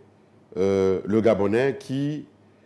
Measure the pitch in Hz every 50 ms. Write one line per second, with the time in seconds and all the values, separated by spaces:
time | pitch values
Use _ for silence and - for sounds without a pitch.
0 | - - _ _ _ _ _ - _ _ - 90 95 98 98 98 95 95 92 -
1 | - 90 104 113 101 113 104 92 101 101 107 120 135 139 120 - - - 131 139
2 | 143 147 151 143 - - _ _ _ _ _ _ _